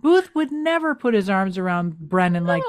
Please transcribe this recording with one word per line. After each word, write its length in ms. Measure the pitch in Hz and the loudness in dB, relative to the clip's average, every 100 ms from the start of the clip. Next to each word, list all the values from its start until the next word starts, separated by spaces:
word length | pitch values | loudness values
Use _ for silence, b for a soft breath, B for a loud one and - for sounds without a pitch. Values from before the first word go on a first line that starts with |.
Booth 320 | 302 359 370 | 2 2 2
would 160 | 311 294 | -2 -2
never 440 | 302 311 330 320 | -2 -2 0 -2
put 180 | 285 247 | -2 0
his 140 | 220 190 | 0 0
arms 300 | 190 190 185 | 0 -2 -2
around 400 | 185 175 175 160 | -2 -2 -2 -6
Brennan 480 | 156 185 180 175 170 | -4 0 2 2 0
like 160 | - | 0